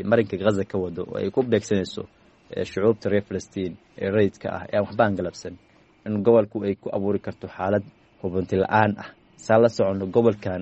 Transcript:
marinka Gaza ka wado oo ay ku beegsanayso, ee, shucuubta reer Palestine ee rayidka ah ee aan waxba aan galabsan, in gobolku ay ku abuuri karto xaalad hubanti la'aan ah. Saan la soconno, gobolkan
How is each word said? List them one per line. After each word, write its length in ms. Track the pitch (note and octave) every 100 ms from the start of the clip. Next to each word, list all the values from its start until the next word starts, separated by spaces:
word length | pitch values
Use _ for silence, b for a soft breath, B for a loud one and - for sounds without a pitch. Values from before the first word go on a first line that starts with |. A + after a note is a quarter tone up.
marinka 340 | G2 A2+ G#2 F#2
Gaza 260 | G2 G2
ka 140 | F#2+ G2
wado 220 | F2+ E2+
oo 140 | F2+ -
ay 120 | G2
ku 120 | C3
beegsanayso, 600 | B2+ G#2+ - G2+ F2 - - _ _ _ -
ee, 120 | -
shucuubta 460 | F#2 - G#2 A2 G2+
reer 160 | G2+ -
Palestine 480 | F#2+ - G2+ F#2 E2 _ -
ee 120 | G2
rayidka 380 | G#2+ G2 - -
ah 140 | - -
ee 120 | G#2
aan 80 | G2+
waxba 180 | G#2 A2
aan 100 | F#2+
galabsan, 380 | F2 - F2 F2+ _ b b _ G#2+
in 180 | G#2+
gobolku 400 | G2 A#2 G#2 A2
ay 120 | G2+ F#2+
ku 120 | -
abuuri 300 | G#2+ G2 G2+
karto 280 | - - F#2
xaalad 360 | - F#2+ G#2 G2+ - _ _
hubanti 320 | F#2+ F2+ F2+ F#2+
la'aan 360 | F#2+ G#2+ G#2+ G2+
ah. 120 | - - _
Saan 280 | - - A2
la 80 | A#2
soconno, 360 | - G2 G2 F#2+
gobolkan 540 | A#2 A#2 G#2 G2+ F#2